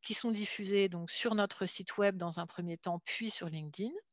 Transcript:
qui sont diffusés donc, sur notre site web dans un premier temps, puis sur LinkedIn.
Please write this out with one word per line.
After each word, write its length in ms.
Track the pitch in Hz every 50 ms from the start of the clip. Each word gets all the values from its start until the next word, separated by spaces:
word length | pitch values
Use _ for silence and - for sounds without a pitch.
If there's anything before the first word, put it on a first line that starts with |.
qui 140 | - - 220
sont 160 | - - 233
diffusés 580 | 220 208 208 - - - 208 190 202 202 196 190
donc, 220 | 175 170 170 170
sur 240 | - - - 240 214
notre 320 | 208 202 196 - - 190
site 280 | 180 - - 190 - - -
web 180 | 202 202 196
dans 220 | 185 175 170 160 175
un 80 | 170
premier 320 | 165 - - 175 175 170 165
temps, 240 | - 185 170 170 _
puis 240 | - - - 226 226
sur 200 | - - 180 165
LinkedIn. 440 | 156 160 156 151 147 - 196 240 330 403 _ _